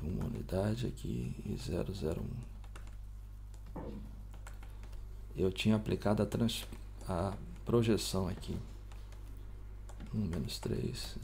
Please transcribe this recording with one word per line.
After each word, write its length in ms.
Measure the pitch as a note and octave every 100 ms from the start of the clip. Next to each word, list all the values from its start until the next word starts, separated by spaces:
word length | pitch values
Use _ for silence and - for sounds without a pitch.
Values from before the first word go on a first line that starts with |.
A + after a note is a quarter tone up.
| D2+
uma 180 | G2 F#2+
unidade 600 | - - F#2 G#2 A2+ A#2
aqui 500 | - - A#2 - -
e 120 | - -
zero 360 | - F2 -
zero 280 | F#2+ D#2 F2 G#2 - - - - - - - - - - - - - - -
um. 60 | - G#3 - - - - - - - - - - - - - -
Eu 160 | F#2
tinha 240 | F#2 G#2+ G#2+
aplicado 460 | - F#2 G2+ G#2
a 40 | G#2
trans-, 420 | A2 A2+ - - - - - -
a 260 | F2+ G2 F#2 - - -
projeção 600 | A#2 A2+ G2 - F#2 F2+
aqui. 280 | F#2 - F2 - - - - - - - - - - - - - - -
Um, 60 | A2
menos 400 | G2 E2+ C2+ -
três, 580 | - - - - - -